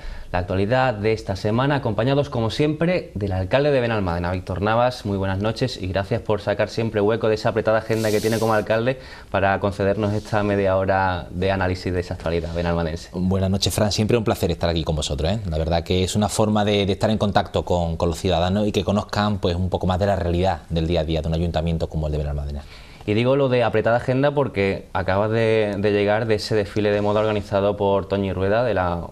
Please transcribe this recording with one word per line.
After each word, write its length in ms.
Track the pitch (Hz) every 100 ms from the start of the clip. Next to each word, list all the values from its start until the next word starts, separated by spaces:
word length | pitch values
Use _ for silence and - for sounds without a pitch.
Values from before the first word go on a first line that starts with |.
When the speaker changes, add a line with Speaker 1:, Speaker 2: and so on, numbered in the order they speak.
| - - -
Speaker 1:
la 100 | 90
actualidad 520 | 90 92 104 127 131
de 220 | 104 107
esta 220 | 110 - 92
semana, 400 | 107 113 139 143
acompañados, 520 | 123 104 123 139 143
como 220 | 120 113
siempre, 600 | - 151 151 170 180 -
del 180 | 101 101
alcalde 380 | 92 92 131 147
de 100 | 139
Benalmádena, 520 | 117 110 95 85 85
Víctor 280 | 92 90 90
Navas. 460 | 104 113 123 - 104
Muy 100 | 98
buenas 220 | 95 95
noches 400 | 107 117 127 -
y 60 | 92
gracias 340 | 92 95 113
por 220 | - 104
sacar 260 | - 101 104
siempre 320 | - 113 110
hueco 280 | 101 113 113
de 80 | 107
esa 120 | 117
apretada 300 | 107 107 110
agenda 320 | - 110 110
que 100 | 104
tiene 180 | 107 110
como 140 | 110
alcalde 460 | 107 101 110 120 135 - - -
para 280 | 98 98 98
concedernos 540 | 101 95 98 101 104
esta 300 | 107 104 107
media 340 | 104 101 95 95
hora 500 | 95 95 95 90 67
de 200 | 85 95
análisis 400 | 95 92 92 95
de 100 | 90
esa 120 | 87
actualidad 420 | 92 82 85 80
benalmadense. 540 | 85 85 85 82 82 -
Speaker 2:
Buenas 340 | 90 92 95 95
noches, 240 | 98 -
Fran. 180 | - 107
Siempre 280 | - 107 117
un 60 |
placer 260 | 107 101 92
estar 180 | 80 87
aquí 160 | 82
con 120 | 78 76
vosotros, 360 | - 71 80
¿eh? 80 | 110 95
La 80 | 80
verdad 260 | 80 85
que 220 | 85 92
es 100 | 90
una 140 | 104 104
forma 380 | - 107 107 104
de, 180 | 101
de 80 | 98
estar 160 | 95 107
en 80 | 104
contacto 480 | 107 104 95 92
con, 320 | 82 90 85 82
con 140 | 87
los 80 | 82
ciudadanos 480 | 95 82 90 98 107
y 60 |
que 120 | 104
conozcan, 540 | 90 101 - 104 104 98
pues, 180 | 95 87
un 140 | 90
poco 160 | 92 87
más 120 | 90
de 60 |
la 120 | 101 92
realidad 440 | 87 87 90 82 -
del 180 | 82 80
día 140 | 87
a 40 |
día 180 | 80 80
de 60 | 82
un 60 |
ayuntamiento 540 | 80 85 80 85 82 82
como 200 | 80 76
el 40 |
de 60 | 73
Benalmádena. 460 | 73 71 71 71 - - - - -
Speaker 1:
Y 60 |
digo 240 | 104 123 139
lo 140 | 135
de 120 | 123
apretada 360 | 110 110 110 117
agenda 320 | 123 127 143
porque 560 | 143 123 98 98 95 -
acabas 360 | - 90 95 107
de, 440 | 113 110 110 104 101
de 160 | 104
llegar 320 | 101 101 107
de 120 | 113 104
ese 180 | -
desfile 360 | 110 95 107 104
de 120 | 104
moda 180 | 104 104
organizado 560 | 107 104 101 101 101 98
por 300 | 98 98 87
Toñi 240 | 101 98
Rueda, 320 | 90 95 110
de 80 | 123
la, 360 | 95 90 87 85